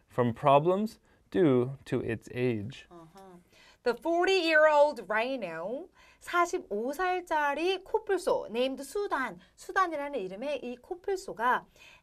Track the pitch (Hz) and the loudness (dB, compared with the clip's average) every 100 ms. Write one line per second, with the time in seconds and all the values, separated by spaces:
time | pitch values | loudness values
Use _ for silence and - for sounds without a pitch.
0 | _ - 120 113 143 139 165 190 214 - | _ -2 0 2 6 6 6 0 -2 -8
1 | _ _ _ 190 165 123 127 139 - 127 | _ _ _ 2 4 4 2 -4 -6 -4
2 | 113 110 - 123 127 110 104 - - 175 | -2 -6 -8 -4 -2 -2 -6 -12 -20 -20
3 | 160 196 190 175 _ _ - _ 247 233 | -20 -20 -20 -20 _ _ -20 _ -4 -2
4 | 320 339 359 381 330 311 311 294 294 233 | 0 2 2 2 4 6 6 6 4 2
5 | 185 214 247 269 180 160 185 269 381 _ | -4 -2 -2 -4 -6 -8 -8 -8 -12 _
6 | - _ - 349 349 370 - 208 240 294 | -20 _ -4 0 0 -2 -6 -4 -4 -2
7 | 370 370 359 311 285 285 349 370 - 427 | -2 -2 -2 0 0 0 -2 -2 -4 -6
8 | 415 370 247 151 - 226 262 269 277 415 | -2 -2 0 0 -2 -2 -2 -4 -8 -6
9 | 403 311 247 175 - _ - 381 359 302 | -4 -4 -4 -10 -20 _ -4 0 0 -2
10 | 285 277 185 190 277 285 240 247 - 349 | -6 -6 -8 -8 -6 -6 -8 -12 -12 -10
11 | - 370 - 175 247 208 - _ - - | -6 -6 -6 -4 0 0 -4 _ -20 -20